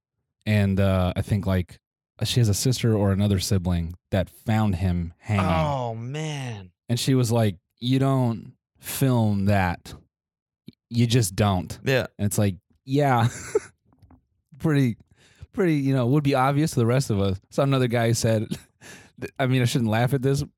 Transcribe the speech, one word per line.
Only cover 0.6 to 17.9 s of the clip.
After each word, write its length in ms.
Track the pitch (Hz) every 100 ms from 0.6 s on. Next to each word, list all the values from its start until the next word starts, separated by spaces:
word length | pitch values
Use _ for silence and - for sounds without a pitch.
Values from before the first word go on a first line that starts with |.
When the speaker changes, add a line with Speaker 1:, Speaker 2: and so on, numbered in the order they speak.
| 98 95
Speaker 1:
uh, 340 | 98 95 90 95
I 60 |
think, 240 | - 101 92
like, 320 | 92 - - _ _ _ -
she 160 | 107 123
has 60 | 110
a 40 |
sister 400 | 98 131 120 120
or 180 | 107 101
another 280 | 95 104 95
sibling 560 | - 98 87 87 82 87 -
that 180 | 98 87
found 460 | - - 110 107 90
him 380 | 95 87 85 -
hanging. 280 | - 101 92
Speaker 2:
Oh, 500 | 90 151 135 120 113
man. 760 | 120 147 156 143 123 104 92 _ -
Speaker 1:
And 100 | 120
she 140 | - 131
was 160 | 113
like, 240 | 117 107 87 _ -
"You 200 | 120 131
don't 540 | 135 131 123 113 - - _ _
film 680 | - - 135 120 110 101 98
that. 480 | 101 90 82 - - _ _ _ _ _ _ - - -
You 160 | 117 120
just 280 | 123 98 95
don't." 420 | 104 92 - -
Speaker 2:
Yeah. 240 | 127 131 - -
Speaker 1:
And 60 | 101
it's 100 | -
like, 160 | 104 87 _ _ 131
yeah, 420 | 139 139 123 117 - - 440 - _ _ _
<laughs> 640 | _ _ _ _ _ -
pretty, 380 | 165 143 127 - _ _ _ - -
pretty, 220 | - 180 147
you 180 | 135
know, 140 | 135 120
would 160 | 151
be 120 | 143 135
obvious 360 | 135 143 160
to 80 | -
the 60 | 117
rest 240 | 131 131
of 100 | 101
us. 200 | 98 92 _
Saw 140 | -
another 240 | 139 135
guy 200 | 127